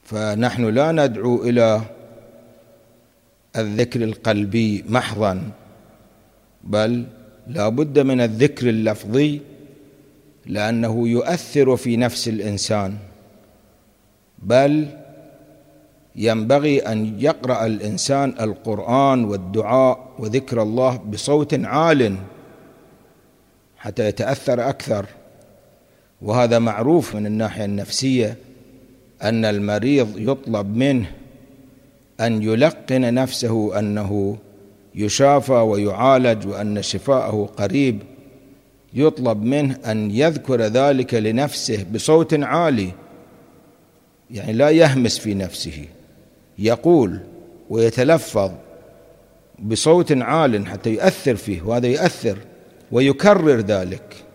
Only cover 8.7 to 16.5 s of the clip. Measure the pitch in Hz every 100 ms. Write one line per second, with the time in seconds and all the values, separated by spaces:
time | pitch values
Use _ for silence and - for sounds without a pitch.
8.7 | 110 110 104 101 123 151 147 - - -
9.7 | - - _ _ _ _ _ - - 107
10.7 | 117 117 113 117 120 143 170 - 147 131
11.7 | 123 123 113 123 - 117 110 104 101 -
12.7 | 107 98 104 98 - - _ _ _ _
13.7 | _ _ _ _ _ _ _ 95 123 143
14.7 | 151 151 - - - - - - - _
15.7 | _ _ _ _ - 107 110 110